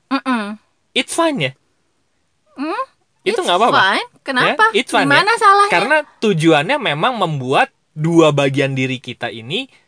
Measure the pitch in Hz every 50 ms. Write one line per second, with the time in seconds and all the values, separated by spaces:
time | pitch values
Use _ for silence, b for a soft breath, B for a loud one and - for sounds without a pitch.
0 | _ _ 262 269 - 262 254 220 208 202 214 - _ _ _ _ _ _ - 240
1 | 262 - - - 330 330 294 202 143 131 135 _ _ _ _ _ _ _ _ _
2 | _ _ _ _ _ _ _ _ _ _ _ - 277 311 381 466 539 - _ _
3 | _ _ _ _ _ 185 - - 349 220 175 180 226 247 269 254 196 190 214 339
4 | 480 494 _ _ _ - 269 247 - 190 254 349 440 440 440 392 - - - 220
5 | 196 285 285 311 359 415 466 - 453 403 392 403 403 - 185 175 - 262 302 311
6 | 294 - _ _ - 214 196 156 151 165 160 143 143 196 285 294 220 170 143 147
7 | 185 254 254 220 190 165 156 139 127 127 139 185 262 - _ _ _ _ _ 151
8 | 151 165 170 165 160 151 147 143 143 139 131 139 139 135 135 131 131 127 131 123
9 | - 127 117 - 123 117 101 117 110 120 165 240 269 b b b b